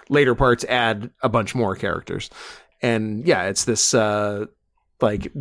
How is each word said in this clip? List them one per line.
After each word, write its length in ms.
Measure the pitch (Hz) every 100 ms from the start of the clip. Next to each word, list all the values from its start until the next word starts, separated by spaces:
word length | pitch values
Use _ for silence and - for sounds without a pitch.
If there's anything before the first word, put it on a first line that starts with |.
| -
later 260 | 143 127 117
parts 280 | 131 117 -
add 440 | 123 117 104 120 -
a 80 | 120
bunch 260 | 113 98 127
more 200 | 101 95
characters. 540 | 98 85 - 90 - - - - _ -
And 440 | 123 113 110 107 165
yeah, 180 | 101 95
it's 180 | 95 -
this, 280 | 110 -
uh, 520 | 120 107 104 104 104 107 _ _ _ _ -
like, 300 | 110 101 - 143